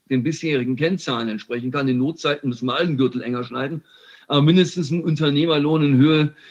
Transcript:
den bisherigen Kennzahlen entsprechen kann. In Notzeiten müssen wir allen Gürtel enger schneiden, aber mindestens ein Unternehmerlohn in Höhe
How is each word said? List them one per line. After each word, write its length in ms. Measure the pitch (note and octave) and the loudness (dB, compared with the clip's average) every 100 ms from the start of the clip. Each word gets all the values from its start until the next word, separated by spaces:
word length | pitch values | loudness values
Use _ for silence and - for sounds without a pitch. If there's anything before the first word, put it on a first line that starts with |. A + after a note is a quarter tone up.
| - | -4
den 120 | C3 | -2
bisherigen 540 | B2 D#3+ E3 C#3+ B2 B2+ | -2 -4 -2 -2 -2 -2
Kennzahlen 520 | D3+ F#3 - A#2+ A2+ | -2 -2 -4 -4 -4
entsprechen 420 | G#2+ - A#2+ B2+ | -6 -8 -8 -4
kann. 180 | C#3+ C3+ | -4 0
In 100 | B2 | 0
Notzeiten 500 | C3+ D#3+ D3+ C#3+ C#3 | -2 -2 -4 -4 -4
müssen 180 | A#2+ B2+ | -4 -4
wir 100 | C3 | -2
allen 200 | F3+ C3+ | 0 0
Gürtel 260 | C3 B2 | 0 -2
enger 220 | A2+ B2 | -6 -6
schneiden, 380 | B2 B2 C3+ E3 - _ - - - | -6 -6 -6 -8 -14 _ -20 -18 -2
aber 160 | C#3+ | 2
mindestens 480 | D3 F3+ F3+ F3+ D3 | 6 6 4 0 -4
ein 140 | E3+ | -2
Unternehmerlohn 800 | F3 D3+ D3+ C#3+ E3 D#3 D3 D#3+ | -2 0 0 2 2 2 2 2
in 140 | D3 C3 | 4 4
Höhe 380 | D3 D#3 D3+ - - | 6 4 2 -4 -20